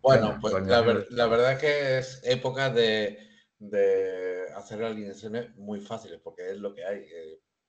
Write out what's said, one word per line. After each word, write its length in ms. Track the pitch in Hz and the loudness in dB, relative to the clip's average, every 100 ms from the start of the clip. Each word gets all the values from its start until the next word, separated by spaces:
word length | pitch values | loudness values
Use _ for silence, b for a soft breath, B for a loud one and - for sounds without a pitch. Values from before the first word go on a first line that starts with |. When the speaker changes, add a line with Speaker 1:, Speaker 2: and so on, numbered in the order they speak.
Speaker 1:
Bueno, 260 | - 113 107 | 4 6 4
Speaker 2:
venga, 120 | 104 | -2
Speaker 1:
pues 140 | 107 | -2
Speaker 2:
tu 60 | 95 | 0
Speaker 1:
la 180 | 95 117 | 4 4
Speaker 2:
alineación 80 | 117 | 6
Speaker 1:
ver-, 100 | 104 98 | 2 0
Speaker 2:
y 60 | 120 | 0
Speaker 1:
la 80 | 113 | 2
Speaker 2:
resultado. 40 | |
Speaker 1:
verdad 200 | 117 127 | 4 4
es 60 | 135 | 2
que 380 | 151 147 135 131 | 2 0 0 -2
es 240 | 127 - 120 | -4 -6 -2
época 440 | 127 131 131 135 | 0 0 -2 0
de, 460 | 117 113 107 104 - B B B _ | 4 4 4 0 -4 B B B _
de 880 | 104 101 98 95 95 92 92 92 92 98 | -4 2 4 4 0 -4 -6 -6 -8 -12
hacer 280 | - 107 | -10 -6
alineaciones 720 | 113 107 101 95 110 113 117 - | -4 -6 -10 -12 -10 -8 -8 -12
muy 260 | 101 101 | -10 -10
fáciles, 380 | - 113 98 82 | -8 -10 -12 -18
porque 280 | 82 - 90 | -16 -12 -8
es 60 | 101 | -8
lo 160 | 101 90 | -8 -8
que 100 | 92 | -8
hay. 140 | 101 | -8
Eh, 420 | 80 82 80 80 _ _ | -10 -16 -16 -18 _ _